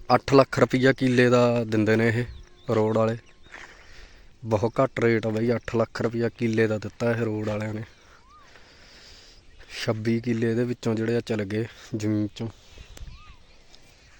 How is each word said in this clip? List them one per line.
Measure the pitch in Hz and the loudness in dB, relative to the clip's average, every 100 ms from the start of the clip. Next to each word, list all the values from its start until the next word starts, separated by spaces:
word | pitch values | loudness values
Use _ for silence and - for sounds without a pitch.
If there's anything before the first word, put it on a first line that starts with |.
| - | 2
ਅੱਠ | 123 - | 2 6
ਲੱਖ | 139 131 - | 4 4 2
ਰੁਪਈਆ | 123 131 131 | 2 4 2
ਕਿੱਲੇ | 131 131 123 123 | 2 2 4 4
ਦਾ | 123 120 120 | 6 4 2
ਦਿੰਦੇ | 113 110 104 110 | 0 0 2 4
ਨੇ | 117 | 2
ਇਹ | 113 120 - - - - | 0 -4 -10 -20 -16 -2
ਰੋਡ | 110 107 113 | 0 2 2
ਵਾਲੇ, | 110 120 - - - - - - - - - - - - | 0 -2 -12 -20 -20 -20 -20 -20 -20 -20 -20 -20 -20 -14
ਬਹੁਤ | 113 107 113 - | -2 0 0 0
ਘੱਟ | 135 - | 0 2
ਰੇਟ | 117 113 110 | 2 2 0
ਆ | |
ਬਾਈ। | 110 117 | -2 0
ਅੱਠ | 113 - 113 | -2 -2 -2
ਲੱਖ | 113 - | -2 -2
ਰੁਪਈਆ | 113 117 117 | -4 -2 -4
ਕਿੱਲੇ | - 117 110 110 | -2 -2 2 0
ਦਾ | 107 | 0
ਦਿੱਤਾ | 104 - 120 | -6 -4 -2
ਇਹ | 117 | -2
ਰੋਡ | 113 107 107 | -2 -4 -4
ਵਾਲਿਆਂ | 107 107 | -6 -6
ਨੇ, | 107 - - - - - - - - - - - - - - - - - - - | -8 -12 -18 -20 -20 -20 -20 -20 -20 -20 -20 -20 -20 -20 -20 -20 -20 -20 -20 -18
ਛੱਬੀ | - - 110 110 113 | -8 -4 -4 -2 -2
ਕਿੱਲੇ | 120 113 117 | -2 -2 0
ਇਹਦੇ | 113 | -2
ਵਿੱਚੋਂ | 123 120 117 | -4 -4 -4
ਜਿਹੜੇ | 110 113 117 | -2 -2 -2
ਆ | |
ਚਲ | 110 110 | -2 -4
ਗਏ | 101 107 113 - - 110 | -4 -4 -6 -12 -12 -6
ਜ਼ਮੀਨ | 107 107 104 - | -2 -2 -4 -6
ਚੋਂ। | 113 - - - - - - 1077 1077 - - - - - - - - | -12 -12 -20 -20 -20 -18 -18 -18 -20 -20 -20 -20 -20 -20 -20 -20 -20